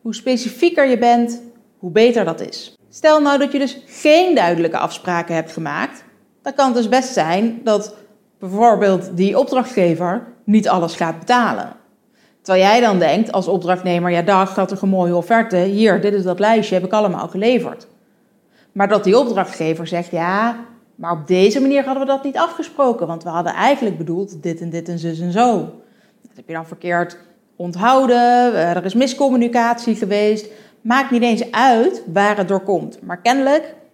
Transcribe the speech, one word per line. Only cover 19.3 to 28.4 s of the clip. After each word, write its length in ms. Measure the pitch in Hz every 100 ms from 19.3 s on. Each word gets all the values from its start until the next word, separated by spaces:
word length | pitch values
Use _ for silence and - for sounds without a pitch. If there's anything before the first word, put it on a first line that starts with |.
| 202 180 - 160 165 165
zegt, 240 | 175 170
ja, 460 | 170 170 190 226 233 - - _
maar 180 | _ 170
op 140 | 170 151
deze 340 | 180 196 277
manier 240 | 269 277
hadden 180 | 262 262
we 60 | 269
dat 160 | 269
niet 120 | 277 269
afgesproken, 680 | 330 330 320 - 269 233 165
want 160 | 165
we 60 | 170
hadden 240 | 165 170
eigenlijk 460 | - 214 277 233 160
bedoeld 440 | 160 170 196 175
dit 180 | 170 165
en 100 | 165
dit 180 | 165 165
en 100 | 170
zus 220 | 165 160
en 120 | 175
zo. 260 | 180 247 208 160 - _ _ _ _
Dat 140 | _ -
heb 120 | -
je 60 |
dan 120 | 165 160
verkeerd 520 | 170 180 175 175 - _ _ _ _
onthouden, 1000 | 175 170 220 269 262 240 240 247